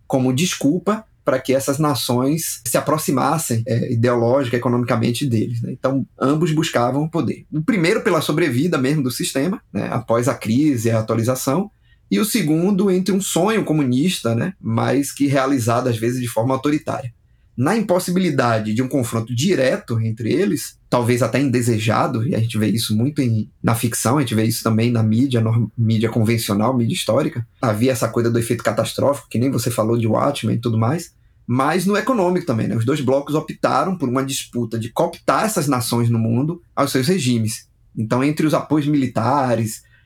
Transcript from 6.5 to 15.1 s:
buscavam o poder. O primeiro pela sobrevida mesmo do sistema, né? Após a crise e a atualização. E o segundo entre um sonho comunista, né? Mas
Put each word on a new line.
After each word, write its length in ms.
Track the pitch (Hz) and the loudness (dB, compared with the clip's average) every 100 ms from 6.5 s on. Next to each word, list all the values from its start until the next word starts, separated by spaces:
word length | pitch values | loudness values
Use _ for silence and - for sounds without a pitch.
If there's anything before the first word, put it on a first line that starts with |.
buscavam 500 | 156 160 123 120 139 | 0 0 0 0 0
o 80 | 156 | -2
poder. 340 | 170 113 - - | -2 -4 -6 -6
O 100 | 151 | -4
primeiro 400 | 156 208 165 220 | 0 2 2 0
pela 200 | - 160 | 0 0
sobrevida 560 | - 156 165 120 170 156 | 0 0 0 0 0 0
mesmo 260 | 127 156 | 0 0
do 80 | 127 | -2
sistema, 500 | - - 135 160 226 - | -4 -4 -2 -2 -4 -8
né? 160 | 101 113 | -6 -4
Após 380 | 117 - 117 123 | -4 0 0 0
a 40 | |
crise 540 | 117 110 123 151 120 113 | -2 0 2 2 2 0
e 40 | |
a 80 | 113 | 0
atualização. 680 | 110 113 117 127 - 156 208 - _ _ - | 0 0 0 -2 0 -2 -2 -10 _ _ -4
E 80 | 202 | -2
o 60 | |
segundo 680 | 208 233 156 160 185 185 202 | 0 0 0 2 2 2 2
entre 240 | 185 190 | 2 2
um 60 | 190 | 0
sonho 460 | - 165 196 220 143 | 0 0 2 2 0
comunista, 680 | 156 131 123 175 - 113 | 0 2 2 0 0 -2
né? 200 | 117 165 - | 0 -2 -6
Mas 540 | 110 117 120 131 139 | -4 0 2 0 -2